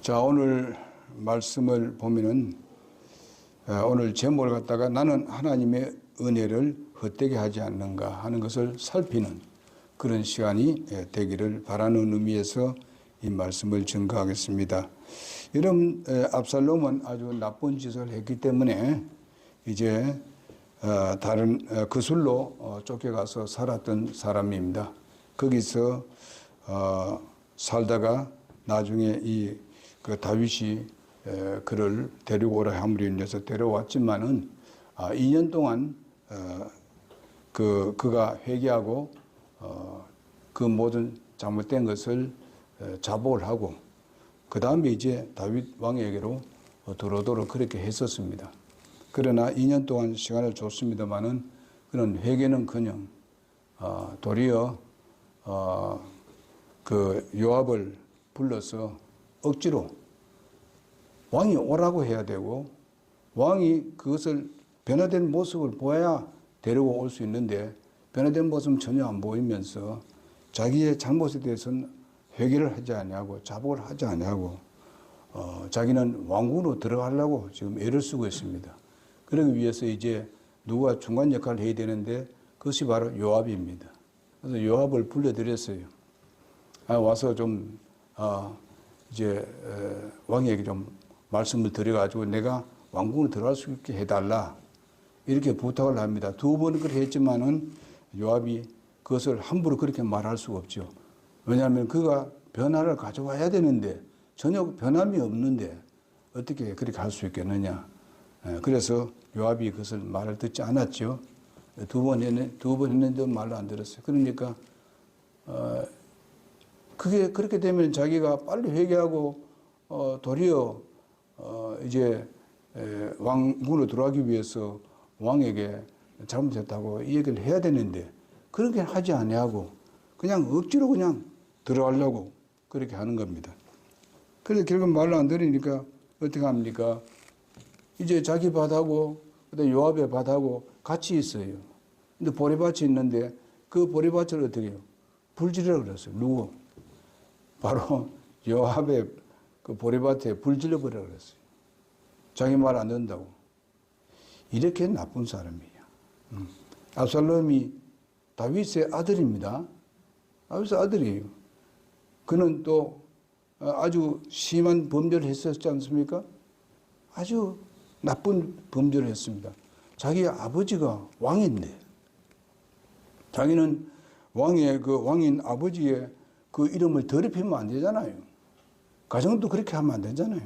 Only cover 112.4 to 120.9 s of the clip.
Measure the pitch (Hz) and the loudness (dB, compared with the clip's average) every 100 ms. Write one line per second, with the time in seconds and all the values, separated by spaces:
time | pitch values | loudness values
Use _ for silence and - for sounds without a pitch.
112.4 | 127 - 127 131 139 127 135 127 131 113 | -2 -6 -2 0 2 4 2 2 -2 -2
113.4 | 110 113 101 104 104 - - 143 131 123 | -4 -8 -8 -10 -10 -12 0 2 2 0
114.4 | 123 113 - _ _ _ _ _ _ _ | -8 -8 -18 _ _ _ _ _ _ _
115.4 | - 62 60 62 - - - _ _ _ | -12 -6 -4 -4 -6 -12 -20 _ _ _
116.4 | - _ _ _ _ - 180 202 190 - | -20 _ _ _ _ -6 0 2 2 0
117.4 | 208 202 180 180 160 139 147 165 156 147 | -2 0 2 4 4 4 2 2 2 0
118.4 | - 214 233 151 175 175 165 160 147 143 | -2 -2 0 2 4 4 2 0 -2 -6
119.4 | - _ _ _ _ - 135 131 131 135 | -20 _ _ _ _ -6 -4 -4 -4 2
120.4 | 180 151 120 110 - | 4 4 2 -4 -16